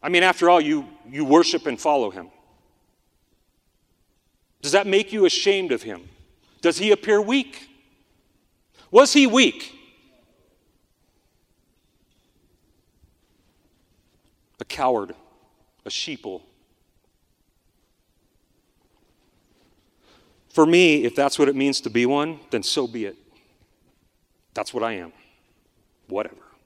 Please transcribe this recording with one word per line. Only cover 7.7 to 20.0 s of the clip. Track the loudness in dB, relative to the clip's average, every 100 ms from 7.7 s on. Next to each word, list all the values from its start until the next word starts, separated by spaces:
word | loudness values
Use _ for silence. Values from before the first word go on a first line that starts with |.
| _ _ _ _ _ _ _ _ _ _ _ _
Was | 6 6
he | 6 4
weak? | 4 2 0 -18 -20 _ _ _ _ _ _ _ _ _ _ _ _ _ _ _ _ _ _ _ _ _ _ _ _ _ _ _ _ _ _ _ _ _ _ _ _ _ _ _ _ _ _ _ _ _ _ _ _
A |
coward, | -16 -4 -2 -2 -4 -14 _ _ _ _ _ _
a | -14
sheeple. | -12 -10 -12 -14 -16 _ _ _ _ _ _ _ _ _ _ _ _ _ _ _ _ _ _ _ _ _ _ _ _ _ _ _ _ _ _ _ _ _ _ _ _